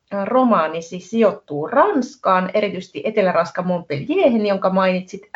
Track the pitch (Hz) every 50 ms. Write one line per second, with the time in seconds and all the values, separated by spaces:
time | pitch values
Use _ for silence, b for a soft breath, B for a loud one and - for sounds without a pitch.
0 | _ - 202 202 196 196 240 262 254 240 208 175 160 156 160 170 165 - 185 180
1 | - - 226 226 220 190 165 - _ - 147 143 151 - - 277 349 415 381 269
2 | - - - _ - 190 185 185 185 185 - 214 208 202 180 185 185 - - 208
3 | - 220 220 226 190 180 170 165 170 165 - 185 175 180 180 170 170 - 147 143
4 | - 247 320 403 349 269 233 226 208 202 196 190 202 190 185 190 190 185 185 180
5 | 185 - 202 190 - _ -